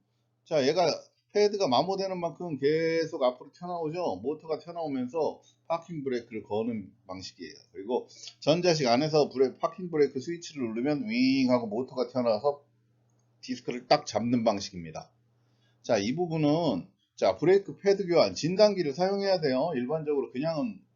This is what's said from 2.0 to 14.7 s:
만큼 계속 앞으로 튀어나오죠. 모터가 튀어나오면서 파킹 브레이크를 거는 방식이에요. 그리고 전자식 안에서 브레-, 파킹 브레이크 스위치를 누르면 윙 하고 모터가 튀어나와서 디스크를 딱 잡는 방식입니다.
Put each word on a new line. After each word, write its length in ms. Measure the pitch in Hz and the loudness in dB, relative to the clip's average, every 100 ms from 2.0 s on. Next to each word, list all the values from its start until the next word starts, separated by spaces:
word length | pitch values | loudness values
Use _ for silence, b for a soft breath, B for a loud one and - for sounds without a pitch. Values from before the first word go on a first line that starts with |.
| 190 185 | -4 -4
만큼 400 | 170 156 175 139 | -6 -6 -8 0
계속 640 | 139 156 165 165 160 165 | 2 2 2 0 -2 0
앞으로 280 | 156 - - | 0 0 -8
튀어나오죠. 680 | - 175 175 156 170 160 92 | -14 -10 -6 -6 -4 -4 -4
모터가 360 | 117 156 165 151 | -6 -6 -6 -8
튀어나오면서 800 | 160 170 156 131 123 165 123 - b _ - | -8 -10 -6 -4 -4 -2 -2 -4 b _ -6
파킹 380 | 165 - 165 | -6 -6 -8
브레이크를 400 | 135 120 - 110 | -4 -6 -6 -12
거는 480 | - 104 117 113 92 _ - | -4 -2 -2 -4 -8 _ -14
방식이에요. 460 | 92 92 - 80 85 _ | -12 -12 -16 -18 -18 _
그리고 360 | 87 101 123 - B B - | -14 -4 -4 -4 B B -4
전자식 460 | - 165 180 156 127 | 0 2 2 2 4
안에서 420 | 120 156 151 127 | 2 4 2 2
브레-, 300 | 123 131 - | 2 0 2
파킹 320 | 170 - 180 | -6 -4 -4
브레이크 300 | 160 139 135 | 2 2 0
스위치를 480 | 131 170 - 147 120 | -8 -10 -10 -6 -4
누르면 400 | 110 135 147 107 | -2 -2 -2 -2
윙 420 | 120 131 135 127 | 2 4 4 4
하고 160 | 123 113 | 2 0
모터가 420 | 107 131 127 123 | -4 -4 -4 -2
튀어나와서 560 | 131 120 104 143 - _ _ _ _ _ _ _ _ | 0 0 0 0 -2 _ _ _ _ _ _ _ _
디스크를 480 | - 123 - 123 - | -10 -8 -6 -8 2
딱 180 | - - | 2 2
잡는 380 | 107 117 123 | -4 0 2
방식입니다. 640 | 113 101 - | 2 0 -4